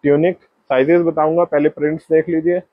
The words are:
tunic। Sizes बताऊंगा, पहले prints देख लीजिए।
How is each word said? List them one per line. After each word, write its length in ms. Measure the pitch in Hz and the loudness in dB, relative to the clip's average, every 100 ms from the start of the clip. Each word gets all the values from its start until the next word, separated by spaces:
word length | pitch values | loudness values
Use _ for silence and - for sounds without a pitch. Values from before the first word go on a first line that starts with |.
tunic। 360 | 147 143 170 175 | 2 2 0 -2
Sizes 600 | _ _ _ 131 139 175 | _ _ _ -2 2 2
बताऊंगा, 420 | 165 156 156 165 | 2 -2 -2 0
पहले 240 | 170 165 156 | -2 0 -2
prints 380 | - 151 156 _ | -2 -6 -6 _
देख 180 | 160 160 | -2 0
लीजिए। 320 | 160 160 175 180 | -2 -2 -4 -6